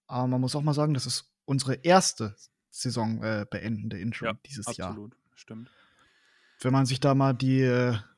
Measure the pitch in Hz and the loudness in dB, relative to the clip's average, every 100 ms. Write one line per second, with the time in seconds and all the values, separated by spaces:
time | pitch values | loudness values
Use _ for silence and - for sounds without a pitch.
0 | - 127 127 127 127 147 151 143 151 139 | -8 -4 0 0 0 0 0 2 2 0
1 | 123 - - _ - 139 131 127 170 185 | -2 -6 -8 _ -4 -2 -2 0 4 6
2 | - - 107 - - _ _ - 131 117 | 4 -2 -6 -8 -20 _ _ -8 -4 -2
3 | 110 113 110 107 101 101 101 110 107 101 | -2 -2 -2 -4 -4 -6 -4 -6 -6 -6
4 | 104 107 113 110 - 139 104 120 90 107 | -6 -4 -4 -6 -10 -10 -8 -6 -6 -8
5 | 107 - _ _ - 113 123 _ _ _ | -12 -20 _ _ -18 -16 -16 _ _ _
6 | _ _ _ _ _ _ 131 135 131 131 | _ _ _ _ _ _ 2 2 2 2
7 | 143 139 135 123 131 131 131 123 123 113 | 2 4 4 2 2 4 4 4 2 0
8 | - | -6